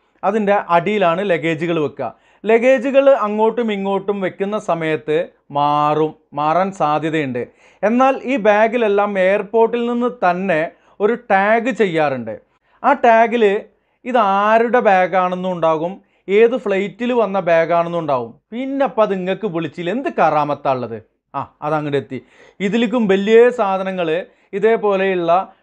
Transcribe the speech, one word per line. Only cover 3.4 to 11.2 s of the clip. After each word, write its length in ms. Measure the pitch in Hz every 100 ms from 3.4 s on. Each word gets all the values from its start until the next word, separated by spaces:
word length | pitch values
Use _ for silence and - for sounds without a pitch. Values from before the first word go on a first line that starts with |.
| 220 220 226
ഇങ്ങോട്ടും 460 | 196 196 196 196 202
വെക്കുന്ന 360 | 180 180 196 214
സമയത്ത് 580 | 214 165 160 151 151 156 - _ -
മാറും, 600 | 143 147 147 147 151 156 151 _
മാറാൻ 380 | 143 151 170 190
സാധ്യതയുണ്ട്. 720 | 190 151 151 156 156 139 123 113 _ _ _
എന്നാൽ 320 | 202 240 262 175
ഈ 120 | 240 269
ബാഗിലെല്ലാം 760 | 208 208 226 240 214 202 208 196
എയർപോർട്ടിൽ 640 | 185 208 196 226 226 240 240
നിന്ന് 240 | 240 247 240
തന്നെ 440 | 185 175 190 156 165 - _ -
ഒരു 160 | 208 240